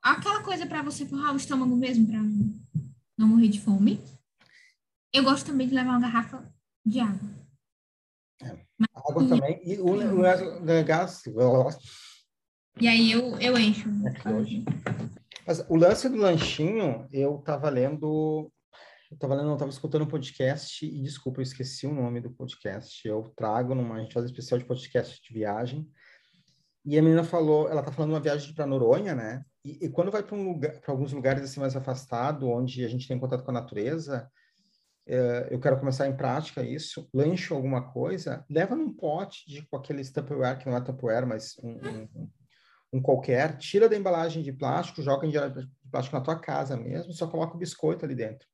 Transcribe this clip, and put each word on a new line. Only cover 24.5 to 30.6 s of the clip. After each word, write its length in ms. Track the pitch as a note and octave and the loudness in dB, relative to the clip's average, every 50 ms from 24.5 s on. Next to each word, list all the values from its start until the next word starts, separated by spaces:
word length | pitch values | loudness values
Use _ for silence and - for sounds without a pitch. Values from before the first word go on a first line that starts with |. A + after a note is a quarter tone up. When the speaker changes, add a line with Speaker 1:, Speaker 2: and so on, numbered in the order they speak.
| - B2 | -2 -2
Speaker 2:
de 60 | B2 | 0
podcast 580 | - C3 C3 - - _ B2 A2 - - - _ | -2 -6 -6 -6 -2 _ -2 -2 -2 -8 -20 _
de 120 | - A#2 | -14 -8
viagem. 520 | A2 G#2+ G#2 G2+ G#2+ A#2+ B2 C3+ D3+ D#3 - _ _ _ _ _ _ _ _ _ _ _ _ _ _ _ _ _ _ _ | -6 -4 -4 -2 -4 -4 -6 -6 -8 -10 -12 _ _ _ _ _ _ _ _ _ _ _ _ _ _ _ _ _ _ _
E 140 | - D3 D#3 | 2 4 6
a 40 | D#3 | 8
menina 200 | D#3+ D#3+ E3 E3 | 8 8 6 4
falou, 460 | E3 - E3+ D#3+ D3+ D3+ D3+ D#3 - | 2 0 2 4 4 4 4 4 2
ela 140 | - D3+ C3+ | 0 -2 -2
tá 100 | C#3+ C3 | -4 -2
falando 180 | - D#3+ D3+ | -2 -2 0
de 40 | D#3 | 0
uma 80 | D#3 C#3+ | 0 0
viagem 320 | D3+ C#3+ D3 C#3+ - - | 0 -2 -2 -4 -10 -8
pra 120 | - D3+ | -6 -4
Noronha, 480 | C#3 C3+ C3+ B2 A2+ C3 D#3+ G#3 G3+ D#3+ | -2 0 2 6 6 6 4 4 -2 -4
né? 300 | B2+ A2+ A2 A#2 B2+ - _ _ _ _ | -4 -4 -6 -8 -10 -12 _ _ _ _
E, 220 | C#3+ D3+ - F3+ | -16 -12 -8 -8
e 20 | D#3+ | -6
quando 220 | C3 E3 E3+ G3 | 0 0 0 0
vai 120 | G3 G#3+ G3+ | 0 -4 -4
pra 140 | G3+ G#3 | -4 -6
um 160 | G#3 G3 F#3+ F3 | -6 -4 -4 -4
lugar, 260 | D#3 | -4